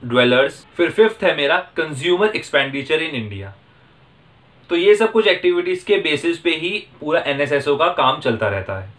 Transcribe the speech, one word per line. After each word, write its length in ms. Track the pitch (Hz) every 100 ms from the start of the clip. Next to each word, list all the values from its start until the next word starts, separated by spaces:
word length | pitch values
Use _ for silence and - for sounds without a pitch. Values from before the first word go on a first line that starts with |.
| 123
dwellers, 420 | 120 123 123 135 - - -
फिर 140 | 170
fifth 340 | - 220 -
है 120 | 185 156
मेरा 380 | 143 175 175
consumer 540 | - 156 139 165 180 214
expenditure 680 | 214 - 143 135 139 127 156
in 160 | 160
India। 340 | 135 107 101 98 - _ _ _ _ _ _ _ _ _ _ _
तो 60 | 170
ये 180 | 190
सब 180 | 208 220
कुछ 140 | 226 202
activities 560 | 175 180 175 175 180
के 140 | - 202
basis 420 | 160 147 170 170
पे 120 | 175
ही 360 | 160 170 202 - -
पूरा 200 | 151 165
एनएसएसओ 560 | 143 139 139 143 143 143
का 120 | 165
काम 320 | 170 131 131
चलता 280 | 135 110 107
रहता 320 | 98 92 95
है। 100 | 98